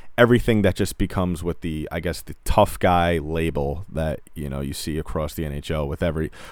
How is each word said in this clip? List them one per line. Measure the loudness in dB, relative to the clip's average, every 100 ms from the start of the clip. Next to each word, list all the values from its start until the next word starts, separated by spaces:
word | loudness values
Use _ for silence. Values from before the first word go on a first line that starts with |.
| -6 4
everything | 6 6 6 4
that | 4
just | 2 -2 0
becomes | -2 0 0 -2
with | -4 -4
the, | -4 -6 -6
I | -4
guess, | -4 -6
the | -8 -6
tough | 2 4 4 4
guy | 2 4 4 2
label | 0 0 0 0 -2 -4 -6
that, | -4 -4 -4 -8
you | -10 -6
know, | -6
you | -6
see | -6 -4 -4
across | -4 -4 -4
the | -4 -6
N |
H | -6 -4
L | -4 -4
with | -2
every, | -2 -2 -4 -8 -12